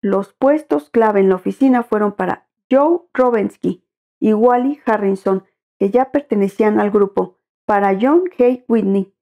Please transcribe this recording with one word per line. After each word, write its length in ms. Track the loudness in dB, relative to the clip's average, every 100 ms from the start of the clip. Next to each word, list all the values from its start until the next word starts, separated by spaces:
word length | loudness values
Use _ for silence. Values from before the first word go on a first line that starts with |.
Los 320 | -2 -4 -6
puestos 580 | _ 0 0 -2 -6 -2
clave 300 | 0 2 2
en 80 | 2
la 60 | 0
oficina 460 | -4 -2 0 0
fueron 320 | 0 -2 -2
para 340 | -4 -6 -6 _ _ _
Joe 300 | 2 2 -2 _
Robensky 680 | -2 0 0 -4 -6 -8 -8 _ _ _ _
y 140 | -2
Wally 460 | 2 2 2 0 -4 -4
Harrison, 580 | -2 -2 -2 -4 -4 _ _ _ _
que 100 | -2
ya 220 | 0 0
pertenecían 680 | -4 -2 -2 -2 0 0 0
al 120 | 0
grupo, 480 | 0 0 -2 -6 _ _ _ -4
para 320 | 0 0 0
John 260 | 2 0 0 0
Hay 240 | 0 0 _
Whitney 440 | -2 0 -2 -4 _